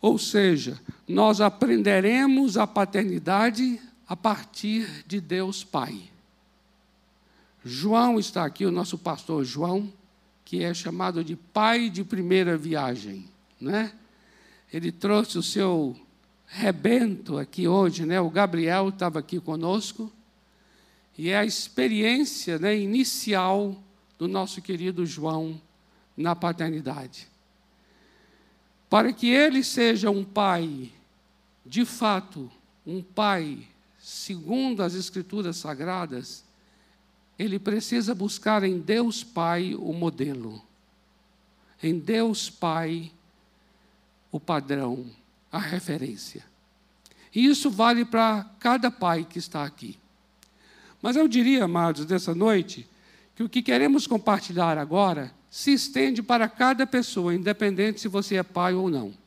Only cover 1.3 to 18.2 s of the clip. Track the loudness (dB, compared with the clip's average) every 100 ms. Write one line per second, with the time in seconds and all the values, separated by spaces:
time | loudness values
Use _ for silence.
1.3 | 6 2 4 2 4 4 4 4 4 4
2.3 | 4 4 2 0 2 0 0 0 -2 0
3.3 | 2 2 2 -2 -2 -8 _ _ -2 0
4.3 | -2 -6 -8 -4 -2 -4 -10 -8 -8 -4
5.3 | -4 -2 -6 -6 -6 -6 -8 -16 -20 _
6.3 | _ _ _ _ _ _ _ _ _ _
7.3 | _ _ _ -12 -4 2 4 4 2 0
8.3 | -2 -4 -2 0 0 -4 -6 -6 -6 -4
9.3 | -4 -2 -2 -2 -2 -4 -10 _ _ _
10.3 | _ -8 -4 -2 -4 -6 -4 -4 -2 -6
11.3 | -8 -4 0 4 4 0 -4 -6 -4 2
12.3 | 2 4 0 -2 -2 -2 -4 -8 -12 -16
13.3 | _ _ _ -4 -4 -4 -8 _ _ _
14.3 | _ _ _ _ -8 -8 -4 0 2 2
15.3 | -4 -4 0 0 0 -2 -6 -16 _ _
16.3 | _ _ -4 -2 0 2 4 2 -2 -6
17.3 | -6 -6 -2 2 4 4 2 -2 0